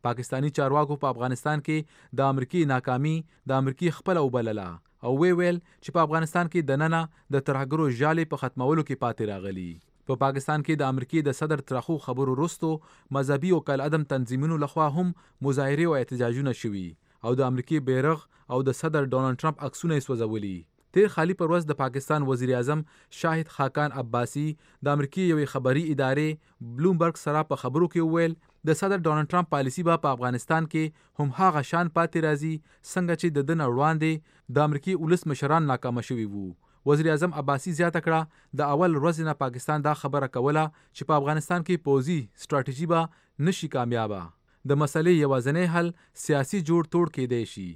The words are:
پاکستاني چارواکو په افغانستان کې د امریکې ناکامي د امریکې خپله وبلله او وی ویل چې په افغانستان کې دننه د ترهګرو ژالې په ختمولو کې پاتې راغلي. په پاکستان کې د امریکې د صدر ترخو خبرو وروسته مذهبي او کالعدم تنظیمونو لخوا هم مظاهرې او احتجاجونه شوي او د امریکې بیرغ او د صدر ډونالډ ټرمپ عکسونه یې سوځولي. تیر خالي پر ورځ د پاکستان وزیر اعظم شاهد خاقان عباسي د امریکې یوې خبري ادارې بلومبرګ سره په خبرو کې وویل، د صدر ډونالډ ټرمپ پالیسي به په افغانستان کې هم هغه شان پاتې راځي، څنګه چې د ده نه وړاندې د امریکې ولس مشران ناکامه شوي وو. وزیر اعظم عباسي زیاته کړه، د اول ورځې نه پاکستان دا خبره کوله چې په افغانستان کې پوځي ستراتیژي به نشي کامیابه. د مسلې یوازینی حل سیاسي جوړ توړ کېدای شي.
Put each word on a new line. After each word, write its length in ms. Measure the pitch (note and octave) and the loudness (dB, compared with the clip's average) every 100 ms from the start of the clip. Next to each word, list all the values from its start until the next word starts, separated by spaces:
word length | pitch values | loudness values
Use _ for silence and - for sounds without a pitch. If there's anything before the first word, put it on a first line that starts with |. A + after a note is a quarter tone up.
پاکستاني 480 | A#2+ A#2+ B2 C3 D3 D3+ | -4 -4 -6 -2 -2 0
چارواکو 400 | C#3 C#3+ D3 C#3+ | 2 2 0 0
په 100 | C#3 | -4
افغانستان 500 | B2 B2 B2+ D3+ D3+ D3 | -2 -4 -2 -2 -4 -2
کې 520 | D#3 D3+ _ _ B2 | -4 -4 _ _ 0
د 120 | C#3 | 2
امریکې 400 | C3+ B2+ F3+ D3+ | 2 0 0 2
ناکامي 440 | B2+ B2+ B2+ D3+ D#3+ | 2 0 0 0 -2
د 380 | D#3 _ - C3 | -6 _ -2 0
امریکې 380 | C3+ C3 F3 D#3 | 0 0 -2 -2
خپله 280 | - F3 C#3 | -2 2 2
وبلله 420 | B2 A2+ G#2+ F#2 E2+ _ _ | 0 -2 -4 -8 -14 _ _
او 80 | A#2+ C3+ | -2 2
وی 160 | F3+ | 4
ویل 280 | F3 F3 F3 | 4 2 0
چې 340 | _ _ - F3 | _ _ -4 0
په 120 | D#3 | 2
افغانستان 440 | D#3+ D#3+ F3+ E3+ | 0 0 0 0
کې 180 | F3 C#3 | 0 0
دننه 320 | C3+ D#3+ E3 D#3+ _ _ | 0 2 0 -2 _ _
د 120 | C3+ C#3+ | -2 0
ترهګرو 380 | C3+ C3+ D#3 D3+ | -2 0 0 0
ژالې 420 | A#2 D3 D#3+ D#3+ | 2 2 2 -2
په 100 | C#3 | -4
ختمولو 440 | B2+ - B2+ D#3+ D#3 | -6 -2 0 2 0
کې 140 | C3 | -2
پاتې 200 | B2 A2 G#2+ | -4 -2 -4
راغلي. 400 | G2 G2 F#2+ F2 E2+ _ _ - | -4 -8 -8 -8 -12 _ _ -6
په 120 | B2+ | 0
پاکستان 420 | C3+ C3+ C3+ D3+ D3 | 0 0 -2 -2 0
کې 120 | D#3 | 0
د 140 | C3+ | 0
امریکې 260 | C3 B2 D#3+ C#3+ | -2 -2 0 0
د 140 | C3 | -2
صدر 260 | D#3 D3+ - | -2 -2 -2
ترخو 260 | C3 - D#3+ | -6 -2 -4
خبرو 360 | - B2+ C3+ | -4 -2 0
وروسته 420 | C3 E3+ - E3 D#3 - - _ C3+ | 0 -2 -2 -4 -4 -8 -20 _ -2
مذهبي 380 | C3+ C#3 F3 F3 | 0 0 2 2
او 80 | - | 2
کالعدم 320 | C3+ C#3+ D#3 D3 | -2 0 0 0
تنظیمونو 480 | C3+ A#2 B2+ D3+ D#3+ | -2 -2 -2 0 0
لخوا 240 | D3 - D#3 | -2 0 0
هم 200 | D3 F3+ F3 _ _ C3+ | 2 -2 -4 _ _ -2
مظاهرې 380 | C3+ C3+ C#3+ E3+ | 0 0 2 2
او 80 | D3 | 0
احتجاجونه 560 | A#2+ B2+ A#2+ A#2+ C#3 A#2 | -2 -2 -2 0 -2 -2
شوي 260 | A#2 G2+ F2+ E2 _ _ | -4 -6 -8 -12 _ _
او 80 | A2+ | -2
د 80 | C3 B2+ | 0 2
امریکې 360 | B2+ B2 D#3 C3 | 0 -2 -2 0
بیرغ 300 | C3 C#3+ D#3 - _ _ | 0 2 -2 -6 _ _
او 60 | B2+ C3+ | -2 0
د 120 | B2 | -2
صدر 320 | D#3+ D3+ C#3 | -2 -2 0
ډونالډ 320 | C3 C3 B2+ | 0 0 0
ټرمپ 200 | D#3+ D3 C#3+ | -2 -4 -10
عکسونه 260 | - E3+ D3+ | -6 -2 -2
یې 100 | - | -2
سوځولي. 500 | A#2+ A2+ A2 G2+ F#2 E2 _ _ | -4 -2 -4 -6 -8 -12 _ _
تیر 140 | F3+ G#3 | 2 4
خالي 200 | F#3 E3 F#3+ | 2 0 0
پر 100 | E3 | 2
ورځ 140 | F3 D#3 | 0 0
د 80 | C#3+ | -2
پاکستان 460 | C3 C3 - D3+ C#3 | -2 -4 0 0 2
وزیر 240 | B2+ B2+ B2 | 0 0 0
اعظم 280 | B2 D3+ D#3 _ _ - | 0 -2 -4 _ _ -4
شاهد 280 | E3+ D#3+ D#3 | -2 0 -4
خاقان 420 | - C3+ D3 D3 C3 | -2 -2 0 -2 -4
عباسي 420 | A#2 A#2+ A#2+ C#3+ D3+ D3+ _ _ | -4 -2 -2 -2 -4 -6 _ _
د 80 | C#3 | 0
امریکې 320 | D3 C#3 F#3 F#3 | 0 0 0 2
یوې 220 | D#3 C#3 | 2 0
خبري 280 | C3+ B2+ C#3 D#3+ | 0 2 2 0
ادارې 360 | C#3+ C3 C#3 D#3 D#3 _ _ A#2 A#2+ | 0 0 2 0 -4 _ _ -14 0
بلومبرګ 440 | F3 F3+ F3+ D#3 | 2 4 2 0
سره 180 | - D3+ D#3 | -2 -2 -2
په 120 | C#3 | -4
خبرو 260 | C3 C3+ E3+ | -2 0 0
کې 120 | E3+ E3 | 0 0
وویل، 320 | E3 E3 E3 _ _ D3+ | 2 0 -2 _ _ -2
د 100 | D#3 | 0
صدر 200 | G3 G3 | 2 0
ډونالډ 320 | D#3+ D3+ D3+ | 2 0 2
ټرمپ 180 | F3+ F3 D3 | 0 0 0
پالیسي 280 | C3 D3+ E3+ | 0 0 0
به 80 | E3 - | 2 0
په 120 | A#2+ | 0
افغانستان 520 | B2 B2 - D#3+ D#3+ | -2 -4 0 0 0
کې 540 | D#3+ D#3 - _ - | -2 -4 -6 _ -4
هم 120 | D3 B2+ | -4 4
هغه 260 | F#3+ D3+ C3+ | 4 4 0
شان 200 | E3+ F3 E3 | 0 0 0
پاتې 220 | E3 E3+ D#3 | 0 0 0
راځي، 260 | D3 D#3+ D#3 _ _ - | 0 -2 -6 _ _ -6
څنګه 220 | - F3 E3 | -2 0 0
چې 60 | F3 C#3+ | 0 0
د 100 | C#3 | 0
ده 100 | E3 | 0
نه 60 | C#3 | 0
وړاندې 380 | A#2+ D3 D#3+ D#3+ D#3 _ _ - C3 | 2 2 2 0 0 _ _ -2 2
د 100 | D3+ | 2
امریکې 260 | C#3+ F#3 F#3 | 2 -2 -2
ولس 260 | D#3+ F3 D#3+ | 2 2 2
مشران 360 | C3+ C#3 D#3+ D3+ | -2 2 2 2
ناکامه 320 | B2 B2+ A#2+ A2+ | 0 -2 -4 -4
شوي 200 | B2 G#2+ | -4 -4
وو. 180 | G2+ F#2+ F2 _ _ C3+ | -6 -10 -12 _ _ 2
وزیر 220 | D3 D#3+ | 4 4
اعظم 200 | D#3 F3+ | 2 0
عباسي 380 | D3 C#3+ C#3 - D#3 | -2 -2 -2 -2 0
زیاته 220 | F3 E3+ | 0 2
کړه، 580 | E3 D#3+ D#3 _ _ C3+ | 0 0 -2 _ _ -4
د 160 | D3 | 0
اول 180 | C#3+ F3+ D3+ | 4 4 4
ورځې 280 | D#3+ D#3+ D#3+ | 2 0 -2
نه 100 | D3 C3+ | -2 -4
پاکستان 400 | B2 - D3+ D3 | -4 -2 0 0
دا 80 | D3 | 0
خبره 260 | C#3+ C#3 C3 | 0 -2 -2
کوله 340 | B2+ C3 D3+ D#3 - _ - | 0 2 2 0 -4 _ -14
چې 120 | C#3 | 0
په 60 | D3+ | 2
افغانستان 420 | C#3 D#3 D3+ F3+ | 2 -2 0 -4
کې 220 | E3+ F3 - | 0 -2 2
پوځي 340 | C#3 C3 E3+ A2+ _ | 2 2 -2 -4 _
ستراتیژي 500 | - D3 C3 C3 E3 | -4 -2 -2 -4 0
به 560 | E3 E3 _ _ - D3+ | 0 0 _ _ -2 -2
نشي 220 | F#3 D3+ C3+ | -2 -4 -4
کامیابه. 440 | A#2+ A#2+ A2 G2 E2+ _ _ _ C3 | -2 0 -2 -6 -10 _ _ _ 0
د 120 | C#3 | 2
مسلې 420 | D3 D#3+ E3 F3 | 2 2 4 4
یوازینی 480 | C#3+ C3 B2 D#3+ F3+ | 4 2 0 0 0
حل 240 | E3+ E3+ E3+ _ - - | 0 -2 -4 _ -16 0
سیاسي 340 | C#3+ C3+ G#3 | 0 2 -2
جوړ 200 | D#3 E3+ D#3+ | 2 0 2
توړ 240 | F3 E3 - | 0 0 -2
کېدای 320 | B2+ A#2+ A2 | -2 -2 -2
شي. 180 | - F#2 | -8 -12